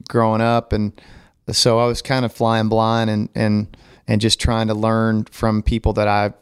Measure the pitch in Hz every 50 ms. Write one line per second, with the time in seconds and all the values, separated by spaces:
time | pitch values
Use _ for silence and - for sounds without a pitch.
0 | - - - 120 113 110 110 110 113 117 117 117 117 - - 107 107 101 - -
1 | - - - - - _ _ _ _ - 104 - - 123 113 113 120 120 117 -
2 | - - 135 131 123 110 - - 120 113 113 110 110 110 110 110 113 110 113 117
3 | 113 110 107 104 104 - - 113 113 107 104 104 104 - - - - - - -
4 | _ - 110 104 113 110 - - - 127 117 113 113 110 110 107 107 113 113 113
5 | 113 113 110 107 107 - - - - 113 107 107 107 - 117 110 - 113 104 107
6 | 107 104 101 104 104 104 - -